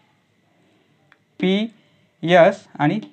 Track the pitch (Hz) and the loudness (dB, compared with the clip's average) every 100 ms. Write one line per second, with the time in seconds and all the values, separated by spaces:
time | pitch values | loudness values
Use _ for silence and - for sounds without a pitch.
0 | _ _ _ _ _ _ _ _ _ _ | _ _ _ _ _ _ _ _ _ _
1 | _ _ _ _ 180 196 226 - _ _ | _ _ _ _ -4 -2 -6 -12 _ _
2 | _ _ 165 180 - - - - 147 208 | _ _ 0 2 2 0 -14 -4 -4 -4
3 | - | -6